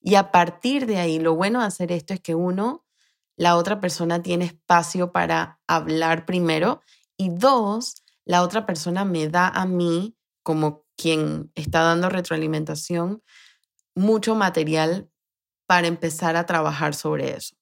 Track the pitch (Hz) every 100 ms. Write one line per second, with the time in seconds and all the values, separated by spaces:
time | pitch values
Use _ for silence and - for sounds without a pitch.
0 | 185 202 196 180 170 170 247 277 254 202
1 | 170 160 165 160 190 240 220 - 175 175
2 | - 190 - 165 180 185 220 311 _ _
3 | _ _ _ - 170 170 175 208 190 -
4 | 170 170 175 175 175 - _ 170 165 185
5 | 180 175 170 165 165 - - 165 156 160
6 | 165 165 165 185 170 160 180 - _ _
7 | _ _ 190 175 247 269 208 214 247 -
8 | _ _ - 175 180 208 220 170 165 180
9 | 196 170 156 170 185 185 185 180 175 170
10 | 208 - _ _ - 156 151 151 _ -
11 | 160 160 156 156 151 - 151 165 165 170
12 | 180 190 175 160 156 156 156 156 - 175
13 | 175 214 _ - - _ _ _ _ -
14 | 196 220 214 220 190 175 156 156 156 180
15 | - _ _ _ _ _ _ 180 170 170
16 | 170 160 175 165 170 170 156 147 151 147
17 | 156 151 135 139 - _